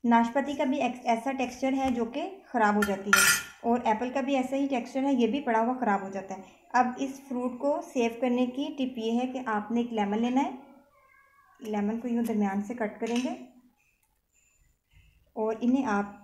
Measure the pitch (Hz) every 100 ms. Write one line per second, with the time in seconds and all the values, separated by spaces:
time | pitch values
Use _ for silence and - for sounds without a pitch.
0 | 240 233 233 277 277 294 285 294 247 -
1 | 240 226 269 262 247 - 269 269 269 240
2 | 233 277 370 - - 240 214 208 202 190
3 | 202 202 - - - - 233 240 240 220
4 | 247 269 254 277 254 269 277 262 - 269
5 | 277 262 226 190 214 220 226 254 220 196
6 | 196 196 190 190 - - _ - 240 240
7 | 269 - - 247 247 247 277 320 - 262
8 | 233 226 254 247 247 262 302 302 254 233
9 | 220 233 254 254 240 208 208 233 233 220
10 | 202 214 240 254 330 - - - _ _
11 | _ _ _ _ _ _ 214 208 202 233
12 | 247 233 226 208 202 196 202 240 208 -
13 | 226 240 277 - - - _ _ _ _
14 | _ _ _ _ _ _ _ _ _ -
15 | _ _ _ - 220 220 247 269 240 202
16 | 202 -